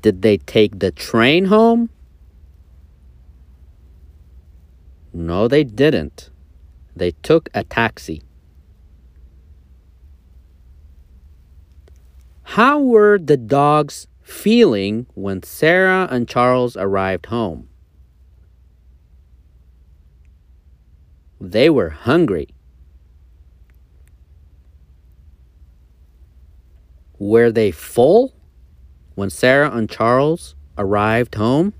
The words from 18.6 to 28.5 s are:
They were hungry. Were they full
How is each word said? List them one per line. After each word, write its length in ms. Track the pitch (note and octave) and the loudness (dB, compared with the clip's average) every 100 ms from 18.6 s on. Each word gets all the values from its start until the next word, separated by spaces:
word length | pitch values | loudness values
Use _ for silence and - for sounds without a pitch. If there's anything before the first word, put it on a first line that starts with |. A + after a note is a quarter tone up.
| _ _ _ _ _ - _ - _ _ _ _ _ _ - _ - _ _ - _ _ _ - _ _ _ _ | _ _ _ _ _ -20 _ -20 _ _ _ _ _ _ -20 _ -20 _ _ -20 _ _ _ -20 _ _ _ _
They 300 | F#2+ G#2 D3+ | -4 2 4
were 200 | C#3 E2+ | 2 -2
hungry. 580 | D2 A2 D#3+ D#3 F2 - - _ _ - - _ _ _ _ - _ _ - _ _ - _ _ - - - _ - _ - _ - - - _ _ - _ _ _ _ _ - - - - _ - _ - - - | -6 -2 0 0 -2 -6 -16 _ _ -20 -20 _ _ _ _ -20 _ _ -20 _ _ -20 _ _ -20 -20 -20 _ -20 _ -20 _ -20 -20 -20 _ _ -20 _ _ _ _ _ -20 -20 -20 -20 _ -20 _ -20 -20 -10
Were 320 | G2+ A2+ A#2+ | 2 4 4
they 200 | A2 G#2+ | 2 -2
full 640 | E2+ - - C3 G#3 C4 _ _ | -2 -6 2 4 4 2 _ _